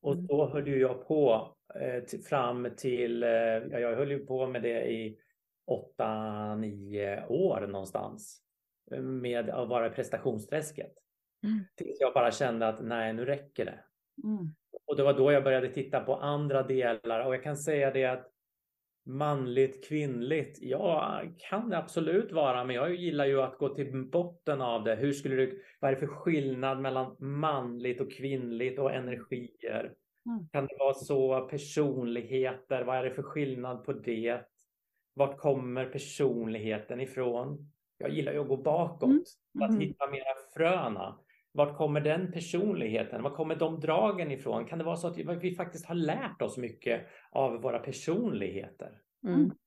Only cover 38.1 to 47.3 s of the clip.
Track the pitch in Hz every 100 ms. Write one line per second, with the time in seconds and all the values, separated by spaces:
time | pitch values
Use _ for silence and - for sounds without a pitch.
38.1 | 147 - 147 135 135 156 156 165 - 254
39.1 | 294 359 - _ - 208 214 151 - 139
40.1 | 139 135 131 - - 160 180 135 101 95
41.1 | - _ _ _ 143 147 - 151 147 147
42.1 | 160 185 175 156 170 208 180 113 113 -
43.1 | 113 131 - 156 151 156 160 151 160 214
44.1 | 185 160 135 - 113 - 165 160 170 175
45.1 | 170 156 170 180 180 170 - - 175 151
46.1 | 196 262 - 117 127 120 110 - 113 -
47.1 | - -